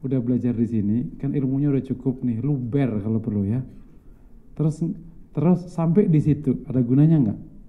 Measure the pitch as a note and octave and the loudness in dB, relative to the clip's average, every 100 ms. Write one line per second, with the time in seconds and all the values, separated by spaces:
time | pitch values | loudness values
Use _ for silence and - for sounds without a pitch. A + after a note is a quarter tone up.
0 | C3+ C3 A#2+ B2 A#2+ A2+ A#2 A2+ G2+ A2+ | -2 -2 0 0 0 0 0 0 0 0
1 | D#3+ - C#3 C#3+ C3+ C3+ D3 C3+ C3 A#2+ | -2 -6 -4 -2 -2 0 2 0 -2 -4
2 | C3+ A#2+ B2 A2 C3+ C#3+ B2 C#3 C3+ G#2+ | -4 -2 -2 -2 -2 -2 -2 0 0 -2
3 | G#2 A2 A2 G#2 G2 A#2+ - - - - | -2 -2 0 -2 0 -2 -4 -14 -20 -20
4 | - - - - - - D#3 D3 E3 G3+ | -20 -20 -20 -20 -20 -2 -2 0 -4 -6
5 | - - - - D#3 F3 - - E3 E3+ | -12 -20 -10 0 2 2 0 -2 2 4
6 | G3+ D#3 D3+ C#3+ - B2+ - B2+ A#2 C3+ | 4 4 4 0 0 -2 -2 -2 2 4
7 | D#3 D#3+ A2+ G2+ - - | 6 6 2 0 -10 -20